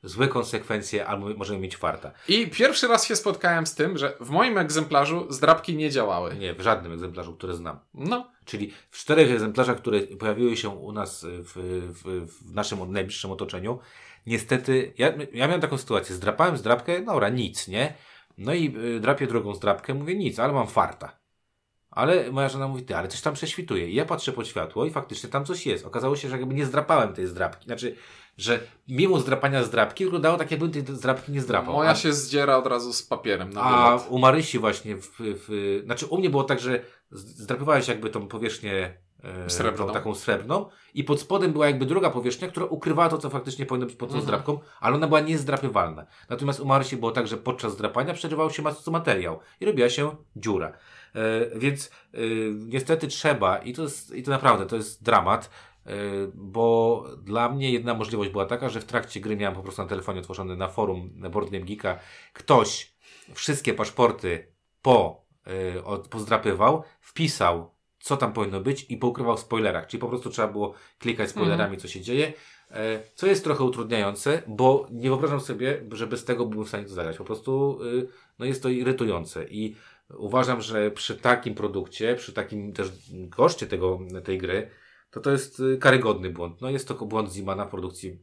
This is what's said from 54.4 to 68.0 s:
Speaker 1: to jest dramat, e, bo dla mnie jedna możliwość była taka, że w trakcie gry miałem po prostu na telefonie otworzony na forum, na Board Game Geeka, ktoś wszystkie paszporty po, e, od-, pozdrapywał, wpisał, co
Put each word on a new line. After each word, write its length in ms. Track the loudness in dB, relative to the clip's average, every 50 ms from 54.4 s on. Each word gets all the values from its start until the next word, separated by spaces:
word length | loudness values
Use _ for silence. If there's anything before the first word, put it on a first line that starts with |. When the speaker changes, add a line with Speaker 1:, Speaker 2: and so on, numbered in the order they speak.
| 6 6 6 6 2
Speaker 1:
to 100 | -2 -2
jest 280 | -4 -4 -6 -10 -4 2
dramat, 460 | 4 4 6 6 4 2 2 0 -8 -20 -20 -20 -20 _ _ _
e, 60 | -10 -8 -6 -6 -4 -4 -4 -4 -6 -8
bo 720 | -14 -16 -6 0 4 6 6 6 6 6 4 2 2 -2 -12 -16 -14 -10
dla 260 | -4 0 2 2 2
mnie 220 | 0 0 0 2
jedna 220 | 2 2 2 -2 -2
możliwość 380 | -2 -2 -4 -2 -2 -2 -2
była 140 | 0 -2 -2
taka, 240 | 0 -2 -2 -2 -4
że 100 | -4 -6
w 40 | -8
trakcie 340 | -2 -2 -2 -2 -2 -10 -8
gry 160 | -4 -4 -2
miałem 180 | 0 -2 -2 -2
po 80 | -4 -10
prostu 180 | -10 -8 -8
na 60 | -6
telefonie 320 | -4 -4 -6 -4 -6 -6 -6
otworzony 360 | -8 -8 -8 -8 -6 -6 -4
na 120 | -4 -6
forum, 440 | -4 -2 0 0 0 0 -4 -8 -12 -14
na 140 | -12 -12 -4
Board 200 | -4 -4 -4 -4
Game 160 | -6 -8 -8
Geeka, 340 | -8 -10 -4 -4 -4 -4 -4 -8 -20 -20 -20 -20 -20 _
ktoś 600 | -18 4 6 8 8 8 4 -2 -6 -8 _ _ _ _ -20 -20 -20 -20 -18 -12
wszystkie 400 | -6 -4 -2 -2 0 0 -2 0
paszporty 720 | 0 -2 -4 4 4 4 4 4 2 -4 -4 -4 -4 -6 _ _ _ _ _ _ _
po, 440 | 4 6 8 8 6 4 -2 -8 _ _ _ _ _ -8 -6 -4 -4 -4 -4
e, 80 | -6 -6
od-, 240 | -6 -8 -8 -8
pozdrapywał, 760 | -10 -8 -8 0 0 0 2 4 2 4 6 6 6 6 4 -2 -10 _ _
wpisał, 720 | _ -14 -2 0 0 0 2 4 4 4 4 2 -4 -10 _ _ _ _ _
co 180 | _